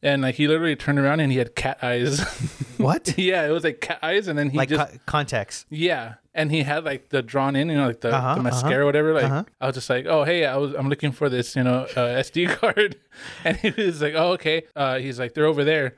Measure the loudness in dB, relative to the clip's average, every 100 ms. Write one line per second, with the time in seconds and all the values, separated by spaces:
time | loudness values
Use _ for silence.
0 | 0 2 0 2 2 4 2 -2 0 2
1 | 4 4 2 2 0 -2 -4 -4 -2 0
2 | 0 0 -4 -6 -8 -8 -8 0 0 0
3 | -2 -2 0 2 2 0 0 -2 -6 -4
4 | -2 0 0 0 0 0 2 0 -2 -6
5 | -4 -2 0 -2 -4 -10 -12 -2 -2 -2
6 | -6 -14 _ -4 0 0 0 -2 -2 -6
7 | -4 -4 -2 0 0 0 2 2 0 0
8 | 0 0 0 0 0 0 2 2 4 4
9 | 2 2 2 0 -4 -6 -4 -4 -2 -2
10 | 2 2 2 2 2 0 -2 -2 -2 -2
11 | -2 0 0 0 -2 0 2 2 0 -2
12 | 0 0 -2 0 0 2 2 2 0 -2
13 | _ -20 -18 -6 -4 0 -2 0 -2 0
14 | -2 2 0 0 0 -2 -4 -4 -2 -2
15 | -4 -6 -6 0 2 4 2 2 0